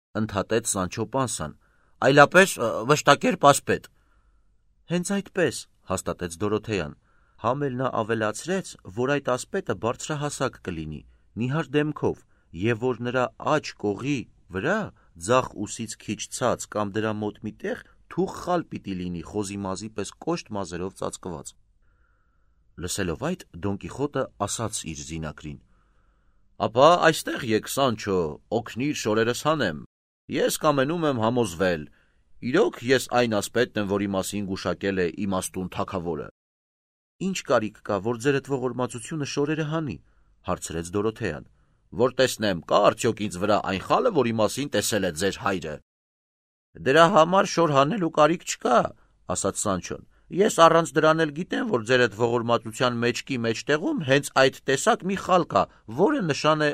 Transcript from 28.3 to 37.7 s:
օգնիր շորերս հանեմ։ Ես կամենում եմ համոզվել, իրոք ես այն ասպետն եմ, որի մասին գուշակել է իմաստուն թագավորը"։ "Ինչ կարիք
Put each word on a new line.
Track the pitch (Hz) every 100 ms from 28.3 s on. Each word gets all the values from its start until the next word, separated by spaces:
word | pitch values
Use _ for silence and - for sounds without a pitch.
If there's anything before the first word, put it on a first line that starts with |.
| 71 -
օգնիր | 117 113 110 143 139
շորերս | 113 107 113 123
հանեմ։ | 151 160 101 76 - _ _ _ -
Ես | 139 240 -
կամենում | 156 143 131 175 151
եմ | 123
համոզվել, | 110 127 107 85 92 82 73 _ _ _ _ -
իրոք | 117 156 320 -
ես | 120 131 - 120
այն | 120 104
ասպետն | - 117 123 107
եմ, | 98
որի | 101 101
մասին | 95 92 101 95
գուշակել | 95 95 85 98 92
է | 87 -
իմաստուն | 98 92 90 92 92
թագավորը"։ | - 98 95 85 76 52 - _ _ _ _ _ _ _ -
"Ինչ | 185 180
կարիք | - 123 107